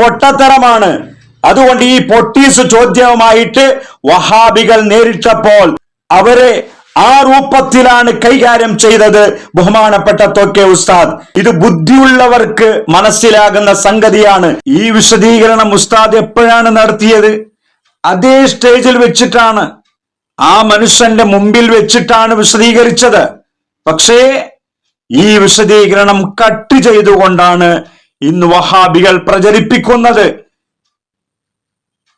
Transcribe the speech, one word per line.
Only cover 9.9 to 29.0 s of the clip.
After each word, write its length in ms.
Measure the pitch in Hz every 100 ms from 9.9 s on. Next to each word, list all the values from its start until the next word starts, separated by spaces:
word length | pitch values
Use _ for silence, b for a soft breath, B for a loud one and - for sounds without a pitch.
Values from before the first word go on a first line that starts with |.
| 202 208 208 202 202
തോക്കെ 280 | 196 202 190
ഉസ്താദ്. 400 | 175 - 180 156 - B 185
ഇത് 100 | 208 170
ബുദ്ധിയുള്ളവർക്ക് 1080 | 220 165 160 269 262 254 247 240 220 - 220 190 -
മനസ്സിലാകുന്ന 760 | 175 214 - 233 214 208 196 202 196
സംഗതിയാണ്. 640 | 202 214 214 208 208 190 170 - 139 151
ഈ 20 | 226 220
വിശദീകരണം 720 | - 220 220 233 220 226 214 202
ഉസ്താദ് 420 | - 226 220 214
എപ്പോഴാണ് 500 | 214 - 233 233 226 220
നടത്തിയത്? 520 | 214 214 214 220 214 214 220 _ _ _ _ _
അതേ 300 | 160 185 254 262 269
സ്റ്റേജിൽ 460 | - 247 247 254 240
വെച്ചിട്ടാണ്, 600 | 240 - 247 240 226 208 156 - _ _ _ _ _ - 147
ആ 20 | 202 220
മനുഷ്യന്റെ 540 | 208 220 - 226 220 214
മുമ്പിൽ 360 | 202 208 233 233 226
വെച്ചിട്ടാണ് 560 | 214 240 - 233 226 220
വിശദീകരിച്ചത്. 800 | 214 220 233 233 233 - 240 202 143 - _ _ _ _ 160
പക്ഷേ 340 | 156 - 240 262 269 - _ _ _ _ _ -
ഈ 180 | 123 208 214 196
വിശദീകരണം 720 | - 214 214 196 196 202 202 185 -
കട്ട് 340 | 220 220 - 269 240
ചെയ്തുകൊണ്ടാണ് 800 | 214 202 196 190 175 180 175 175 170 - b b - 143
ഇന്ന് 180 | 180 175 175
വഹാബികൾ 600 | 170 190 180 165